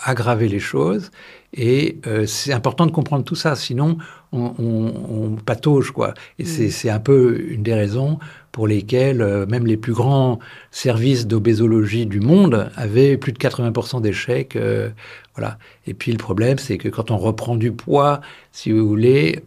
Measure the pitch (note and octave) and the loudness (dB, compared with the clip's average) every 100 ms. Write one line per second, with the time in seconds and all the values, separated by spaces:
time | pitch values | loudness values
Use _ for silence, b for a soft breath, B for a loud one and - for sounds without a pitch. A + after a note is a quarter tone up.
0 | - B2 A2+ A#2 A2+ G2+ - C3+ D#3 G#3 | -4 -2 0 0 0 0 -2 0 0 -2
1 | F3+ B B B _ - A#2 C3 D3+ - | -6 B B B _ -4 0 2 0 -4
2 | A#2+ A2 G#2+ - C#3 B2+ C3 - E3 D#3+ | -4 -2 -2 -4 -4 -2 0 2 2 0
3 | C3+ C#3+ A#2 F3 E3 C3+ - B2+ D3+ E3 | -2 -2 -2 -4 -2 -2 -4 -2 0 -2
4 | B B _ A#2+ A#2+ - A2+ A2+ A2+ - | B B _ -6 -4 -4 -2 0 -2 -4
5 | A2+ A2 G#2+ A2 A#2 A#2+ D#3 C#3+ - - | -6 -6 -4 -4 -4 -2 2 2 2 -2
6 | G#2+ B B - F3 D#3+ A2 - A#2 G#2+ | -4 B B -10 -6 -2 -2 -2 -2 0
7 | A2 C#3 B2 A#2 - C3+ G#2+ A2 G2+ A2+ | 4 6 6 2 -4 -4 0 0 0 0
8 | C#3 D#3 B B _ - G#2+ G#2+ G2+ B2+ | -2 -4 B B _ -4 0 0 0 2
9 | C3+ B2+ G#2 G2+ G2 A#2+ A#2 G#2+ A#2+ A2 | 2 2 0 0 -2 0 0 0 0 0
10 | A#2+ C#3 C3 A#2 B B B - C3 A2+ | 2 4 2 0 B B B -4 -2 0
11 | B2+ C3 A2+ A2 A2 G#2+ A2+ A2+ G#2 A2+ | 2 0 0 0 2 4 4 4 2 0
12 | A2 G2+ A2 F#3 F#3+ A2 - - A2+ A2+ | -2 0 4 4 4 2 -2 -6 0 4
13 | C#3 C3+ - A2+ C3 - A#2+ A#2 A2+ B2 | 4 4 -2 -4 -2 -2 -2 -2 -4 -2
14 | G#2+ F#2 - B2+ C3 A2+ A2 G#2+ G#2+ G#2+ | -2 -2 -2 -4 -4 -4 -2 -2 -4 -8
15 | B B B - G#2+ G#2+ b b - G#2 | B B B -10 -8 -10 b b -14 -8
16 | - A2+ - G2 A#2 C3 - G2 G#2 G2 | -4 -4 -4 0 0 0 -2 -6 -4 -6
17 | A2+ G#2+ G#2+ A2 - A#2 A#2 A2 - C#3+ | -2 -2 0 -2 -2 -2 -2 -4 0 2
18 | C#3+ C#3+ B B B - B2+ A2 G#2+ G#2+ | 4 0 B B B -8 0 2 2 4
19 | A#2 C3+ D#3+ - | 4 6 2 -2